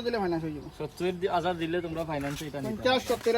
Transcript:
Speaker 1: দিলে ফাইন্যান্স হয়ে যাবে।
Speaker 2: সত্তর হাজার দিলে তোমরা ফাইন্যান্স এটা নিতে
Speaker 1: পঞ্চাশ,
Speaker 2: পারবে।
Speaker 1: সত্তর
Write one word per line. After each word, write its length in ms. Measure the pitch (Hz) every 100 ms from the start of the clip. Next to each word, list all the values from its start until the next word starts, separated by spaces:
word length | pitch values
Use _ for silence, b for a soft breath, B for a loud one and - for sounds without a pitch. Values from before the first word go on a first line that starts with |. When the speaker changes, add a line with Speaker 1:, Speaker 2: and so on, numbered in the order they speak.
| 240
Speaker 1:
দিলে 120 | 233
ফাইন্যান্স 220 | 185 165 160
হয়ে 100 | 151
যাবে। 120 | - -
Speaker 2:
সত্তর 260 | 151 - 180 180 190 175
হাজার 180 | 175 170
দিলে 160 | 165 175 170
তোমরা 160 | 160 160
ফাইন্যান্স 280 | 143 139 147 156
এটা 120 | 143
নিতে 100 | 135
Speaker 1:
পঞ্চাশ, 300 | 208 247 262
Speaker 2:
পারবে। 60 | -
Speaker 1:
সত্তর 240 | 233 233